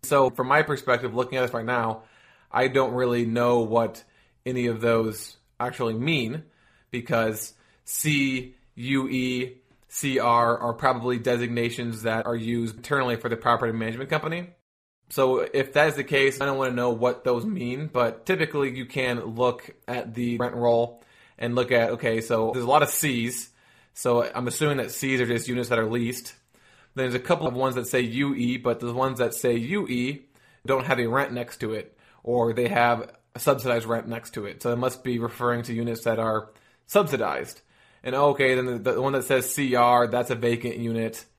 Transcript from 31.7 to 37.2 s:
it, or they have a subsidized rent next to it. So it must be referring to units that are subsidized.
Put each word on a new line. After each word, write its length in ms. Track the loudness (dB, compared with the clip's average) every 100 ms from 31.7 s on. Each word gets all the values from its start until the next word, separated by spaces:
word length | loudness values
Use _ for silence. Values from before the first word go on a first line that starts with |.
it, 240 | -6 -8 _ _ _
or 300 | -2 2 2
they 140 | 2 0
have 440 | 4 4 2 -4 -16 _ -4
a 40 |
subsidized 480 | 0 2 2 0 0
rent 200 | -4 -4
next 280 | -10 -10 -10
to 100 | -10
it. 160 | -6
So 100 | -4
it 60 | 0
must 260 | -2 -2
be 160 | -4 -2
referring 440 | -4 -2 -2 -2
to 100 | -4
units 300 | -4 -4 -2
that 160 | -2 0
are 320 | 0 -2 -4 _ _ _ _
subsidized. 760 | 2 4 0